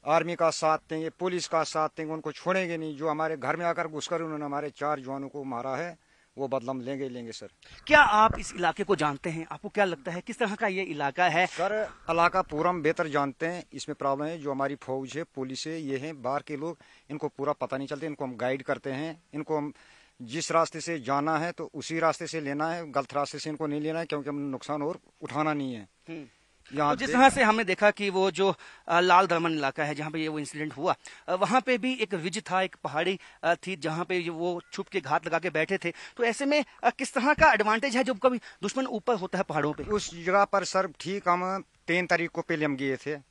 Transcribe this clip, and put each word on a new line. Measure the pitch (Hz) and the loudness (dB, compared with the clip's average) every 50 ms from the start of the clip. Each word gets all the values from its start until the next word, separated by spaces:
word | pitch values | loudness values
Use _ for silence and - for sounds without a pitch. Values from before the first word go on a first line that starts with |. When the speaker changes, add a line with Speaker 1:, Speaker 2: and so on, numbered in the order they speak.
| _ 143 | _ 4
Speaker 1:
आर्मी | 151 165 160 170 175 | 4 4 4 2 0
का | 160 170 160 | 2 2 2
साथ | 147 - - 156 156 156 _ _ | 2 2 2 2 2 2 _ _
देंगे, | 165 156 160 160 | -6 -6 -6 -6
पुलिस | - _ 180 185 180 180 160 - | -6 _ -4 -4 -2 -4 -4 -2
का | - 160 156 | 0 0 0
साथ | - - 160 156 151 _ - | 0 0 -2 -2 -2 _ -6
देंगे, | 160 156 160 | -8 -6 -6
उनको | 160 156 147 | -6 -6 -8
छोड़ेंगे | 135 - - 175 185 190 185 170 170 160 | -10 -6 -2 0 0 0 0 -2 -4 -6
नहीं। | 160 156 151 135 | -6 -8 -8 -4
जो | 151 160 | -4 -2
हमारे | 151 151 160 160 156 143 | -2 0 -2 -2 -4 -4
घर | 127 131 151 | -2 -2 -2
में | 165 175 | 0 0
आकर | 170 165 165 170 160 | -2 0 0 -2 -4
घुसकर | 156 147 - - 175 165 | -4 -8 -6 -4 -4 -4
उन्होंने | 165 160 156 147 151 | -4 -4 -6 -6 -6
हमारे | 143 143 143 151 147 | -4 -4 -4 -6 -6
चार | - - 143 147 151 143 | -6 -4 -2 -2 -2 -2
जवानों | 131 127 135 135 139 135 | -4 -8 -8 -8 -8 -10
को | 131 147 135 | -10 -10 -8
मारा | 135 127 117 120 131 131 | -6 -6 -6 -4 -4 -4
है, | 131 165 175 170 _ _ _ _ _ _ _ _ - | -4 -4 -6 -10 _ _ _ _ _ _ _ _ -8
वो | 139 131 | -4 -2
बदला | 123 135 117 127 | -2 -2 -2 -4
हम | 135 131 | -6 -6
लेंगे | 120 123 139 131 139 | -6 -6 -6 -6 -6
ही | 135 | -6
लेंगे | 123 123 120 113 | -8 -10 -12 -12
सर। | 110 - 107 98 _ _ - - - - - - | -12 -14 -14 -16 _ _ -20 -20 -20 -18 2 8
Speaker 2:
क्या | 302 302 | 8 10
आप | 294 220 208 214 220 226 - - | 10 10 8 6 6 6 4 0
इस | - - - | -6 -8 -6
इलाके | - 175 165 160 - 202 | -2 -2 -2 0 0 2
को | - - | 2 2
जानते | 147 151 147 143 135 - 180 | 2 2 0 0 -2 -6 -6
हैं? | 156 165 160 - | -6 -6 -8 -8
आपको | 156 147 - 202 | -12 -10 -10 -6
क्या | _ 214 202 | _ 2 2
लगता | 190 165 143 131 185 | 2 2 -4 -6 -8
है | 165 180 | -8 -8
किस | - - 226 - | -8 -10 -4 -2
तरह | 214 208 202 | -2 -2 0
का | 208 226 208 | -2 -2 -2
ये | 190 185 190 | 0 -2 -4
इलाका | 180 160 143 147 139 135 - 180 | -4 -4 -2 -2 -2 2 4 2
है? | 175 156 170 185 180 | 4 6 4 2 2
Speaker 1:
सर, | - - 170 196 208 214 214 - - - - - | 2 -2 0 0 0 -2 -4 -4 -8 -14 -4 -2
इलाका | 165 170 170 175 - 190 | 2 4 4 4 4 2
पूरा | 185 - - 147 160 175 | 0 0 -2 0 2 2
हम | 180 175 | 2 4
बेहतर | 147 151 160 - 175 156 | 2 2 2 2 0 0
जानते | 143 147 143 139 127 _ 160 | 2 2 2 0 -2 _ -4
हैं। | 165 175 180 - _ - | -4 -4 -6 -10 _ -14
इसमें | 143 - - 147 _ | -14 -10 -10 -8 _
प्रॉब्लम | 143 139 139 139 147 156 | 0 0 0 0 -2 -6
है, | 165 170 | -6 -6
जो | 143 143 | -4 -4
हमारी | 139 131 135 139 143 | -2 0 -2 -2 -2
फौज | 135 - - 131 135 135 127 120 143 | -6 -6 -6 -6 -4 -4 -6 -8 -8
है, | 131 | -8
पुलिस | _ _ 135 131 131 131 131 - 156 | _ _ -8 -8 -6 -6 -8 -8 -8
है, | 160 165 | -8 -6
ये | 160 135 135 131 | -4 -4 -4 -4
हैं | 131 156 160 139 | -4 -6 -10 -6
बाहर | 117 123 135 147 | -4 -2 -2 -2
के | 147 - 156 | -4 -6 -8
लोग, | 135 147 165 165 _ - - - - _ _ | -6 -6 -8 -8 _ -16 -20 -20 -20 _ _
इनको | 143 151 - 147 | -10 -6 -6 -8
पूरा | _ - 135 143 147 | _ -4 -2 -2 -2
पता | _ 131 120 - 135 | _ -4 -6 -4 -6
नहीं | 139 131 | -6 -6
चलता। | 151 139 143 160 | -8 -8 -6 -8
इनको | 147 - 147 | -6 -6 -8
हम | 131 123 110 | -8 -6 -4
गाइड | 127 127 131 139 131 | -2 -2 -2 -2 -2
करते | - 139 123 - 143 | -4 -4 -4 -4 -6
हैं, | 131 131 151 165 160 165 _ _ - | -6 -6 -6 -8 -10 -12 _ _ -10
इनको | 147 151 - 156 151 | -10 -4 -2 -2 -2
हम | 147 151 - - - - - - - _ _ _ | -2 -4 -8 -12 -20 -20 -20 -20 -20 _ _ _
जिस | 123 113 120 160 156 - | -14 -8 -6 -6 -4 0
रास्ते | 160 165 165 151 - 160 | 2 2 2 2 -2 -10
से | 143 165 170 156 | -6 -6 -6 -6
जाना | 120 120 139 143 143 160 160 151 | -2 0 0 0 2 2 0 0
है | 160 175 | 0 -2
तो | 175 - 170 139 - | -6 -8 -12 -10 -10
उसी | 147 127 - 160 165 | -12 -8 -6 -2 2
रास्ते | 170 160 147 - 175 151 | 2 2 2 2 -6 -6
से | - 160 | -6 -6
लेना | 151 139 143 147 151 165 | -4 -4 -2 -2 -2 -2
है, | 170 175 170 151 | -2 -4 -8 -2
गलत | 127 139 135 - - | -2 -2 -2 0 -2
रास्ते | 139 143 - - 147 | -2 -2 -2 -4 -8
से | - 156 | -6 -6
इनको | 151 147 160 151 | -6 -4 -4 -4
नहीं | 143 151 | -2 -2
लेना | 147 156 160 156 | -2 -2 -4 -4
है, | - | -4
क्योंकि | - - 147 139 143 | -4 -4 -6 -4 -4
हमने | 143 143 143 143 | -6 -4 -4 -6
नुकसान | 135 120 - - 147 151 | -6 -8 -6 -4 -4 -2
और | 143 151 180 - _ _ _ _ | -2 -4 -4 -6 _ _ _ _
उठाना | 165 143 120 143 151 156 151 | -12 -6 -2 0 0 0 0
नहीं | 147 139 131 123 | 0 -2 -4 -6
है। | 110 101 - _ _ _ - | -8 -10 -14 _ _ _ -14
Speaker 2:
हम्म। | 165 160 143 117 _ _ _ _ _ _ _ - 127 | -14 -14 -14 -16 _ _ _ _ _ _ _ -10 -2
Speaker 1:
यहाँ | 143 151 147 151 | 2 2 2 2
Speaker 2:
तो | - | 2
जिस | 226 - | 0 0
Speaker 1:
देख- | - 247 | 6 8
Speaker 2:
तरह | 262 269 | 8 8
से | - 277 254 | 8 8 4
हमने | 214 214 220 226 | 4 4 4 2
देखा | 175 185 - 214 208 | 0 2 6 6 4
कि | 208 - 208 202 | 4 4 -2 0
वो | 190 190 190 196 | 2 2 2 2
जो, | 165 151 190 196 180 - - - - - _ - | 2 2 2 2 2 0 -6 -20 -20 -20 _ 2
आ, | 165 170 | 2 4
लाल | 180 185 180 180 196 180 | 6 8 8 8 8 6
दमन | 175 165 170 170 | 2 0 2 0
इलाका | 160 156 143 135 - - 151 | 0 0 0 -2 0 0 -2
है | 143 151 | -2 -2
जहाँ | 139 151 151 | -4 -6 -6
पे | 151 160 | -4 -4
ये | 156 156 | -4 -2
वो | 156 151 | -4 -4
इंसिडेंट | 147 139 - 151 151 156 143 | -6 -8 -8 -8 -8 -8 -6
हुआ, | 135 151 180 143 - _ - - - - - | -2 0 0 0 0 _ -20 -20 -16 -4 -4
आ, | 175 | 0
वहाँ | 185 196 160 214 262 | 0 2 4 4 2
पे | - - 254 233 | 4 4 0 0
भी | 190 254 262 | 0 -2 -2
एक | 247 220 - 202 | -2 -2 -4 -2
रिज | 175 156 190 165 214 - - | -4 -4 -4 -6 -6 -6 -2
था, | 180 185 | 0 0
एक | 190 185 - - _ | 0 0 -4 -8 _
पहाड़ी, | 160 135 151 175 175 196 180 - - - - - | -4 -2 0 0 0 -2 -4 -6 -18 -18 -4 0
आ, | 160 170 | 0 0
थी | 165 - 180 190 | 0 0 -8 -8
जहाँ | 165 139 160 156 165 180 | -4 -4 -4 -4 -4 -4
पे | - 185 180 | -2 -2 -4
ये | 175 165 | -2 -4
वो | 170 160 170 180 175 170 - _ - | -6 -4 -2 -2 -2 -4 -8 _ -10
छुप | - 196 - | -10 -10 -4
के | - 190 | -4 -6
घात | 156 135 139 - - | -2 0 0 0 0
लगा | 170 156 165 | 0 -2 0
के | 160 185 | 0 0
बैठे | 151 160 156 - 190 190 | 0 0 0 0 -2 -2
थे। | - 175 | -2 -4
तो | 165 - - - - - 247 | -6 -6 -16 -18 -4 -2 0
ऐसे | 233 226 - 285 | 0 0 0 0
में, | 269 294 302 269 - - - - | 2 2 2 2 0 -6 0 0
आ, | 240 | 0
किस | 226 - - - - | 0 0 -8 -4 -2
तरह | 262 226 277 302 | 0 2 2 4
का | - 311 311 247 | 6 8 6 8
एडवांटेज | 214 214 214 214 226 214 277 220 247 | 6 4 2 2 2 0 0 0 0
है | 269 | 0
जब | - 254 190 | 0 -2 2
कभी | - 262 254 233 | 2 2 2 2
दुश्मन | - - - _ - 202 - 262 262 262 | -6 -10 -14 _ -6 -4 -2 -2 -4 -2
ऊपर | 262 208 - - 240 | -4 -4 0 0 0
होता | 202 180 185 - 180 | 0 -2 -4 -2 -4
है | 196 | -2
पहाड़ों | - 147 156 143 151 151 | 0 0 0 0 0 0
पे? | 156 143 | -2 -4
Speaker 1:
उस | - 208 208 - - 165 | -2 -2 -2 -2 -4 -10
जगह | 170 165 175 185 202 202 | -6 -2 4 6 6 6
पर | - - 196 185 | 6 4 0 0
सर | - - 185 190 190 147 _ | 2 0 0 0 0 -4 _
ठीक | - - 196 202 - 180 | -6 -4 -4 -2 2 2
हम | 175 175 180 185 190 196 175 _ _ _ _ - | 4 4 2 -2 -2 -4 -6 _ _ _ _ 0
तीन | 170 180 180 | 0 0 4
तारीख | 165 180 170 170 165 | 4 2 2 2 -2
को | _ 170 | _ -6
पहले | 165 - 170 156 151 | -2 -2 0 0 2
हम | 147 143 | 0 0
गए | 127 139 139 131 127 | 0 0 -2 -2 -4
थे | - 143 151 143 135 _ | -4 -8 -8 -8 -10 _